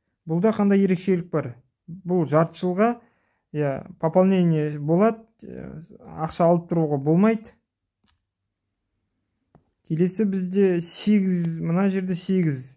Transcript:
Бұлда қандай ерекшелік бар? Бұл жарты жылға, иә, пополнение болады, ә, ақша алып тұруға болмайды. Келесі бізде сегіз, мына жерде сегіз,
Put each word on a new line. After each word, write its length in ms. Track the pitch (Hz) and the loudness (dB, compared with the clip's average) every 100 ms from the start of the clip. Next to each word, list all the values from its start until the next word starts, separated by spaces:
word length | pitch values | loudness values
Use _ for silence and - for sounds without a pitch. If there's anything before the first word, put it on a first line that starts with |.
| _ _ | _ _
Бұлда 300 | 165 165 214 214 | -6 0 0 2
қандай 300 | 202 196 196 | 2 4 2
ерекшелік 420 | 180 - 180 170 | 0 0 -2 -2
бар? 300 | 120 123 - _ _ - | -6 -6 -10 _ _ -20
Бұл 340 | 175 175 180 | -12 -2 0
жарты 320 | 139 151 160 - | 2 2 0 -2
жылға, 400 | 180 180 226 240 _ _ _ _ _ | -4 0 0 -2 _ _ _ _ _
иә, 320 | 151 143 135 - - | -4 -4 -4 -10 -6
пополнение 800 | 160 185 190 190 175 156 151 151 | 0 2 4 4 2 2 -2 -4
болады, 460 | 147 170 220 226 - _ | 0 2 2 0 -10 _
ә, 400 | - 62 - 151 170 - - - | -18 -16 -14 -16 -20 -20 -18 -8
ақша 240 | 160 - 170 | -6 2 4
алып 220 | 175 170 | 2 0
тұруға 300 | 170 156 147 | -2 0 0
болмайды. 480 | 139 170 214 220 - _ _ _ _ _ _ _ _ _ _ _ _ _ _ _ _ _ _ _ _ _ _ _ - | 2 4 4 2 -6 _ _ _ _ _ _ _ _ _ _ _ _ _ _ _ _ _ _ _ _ _ _ _ -6
Келесі 340 | 160 180 185 | -2 0 0
бізде 560 | 208 190 185 190 190 175 | -2 -2 -2 2 2 0
сегіз, 800 | 170 - 208 208 190 180 170 165 | -4 -4 2 2 2 0 -2 -4
мына 300 | 165 175 196 | -2 0 2
жерде 260 | 190 185 180 | 0 -2 -4
сегіз, 480 | - 190 165 131 127 | -2 0 0 -2 -8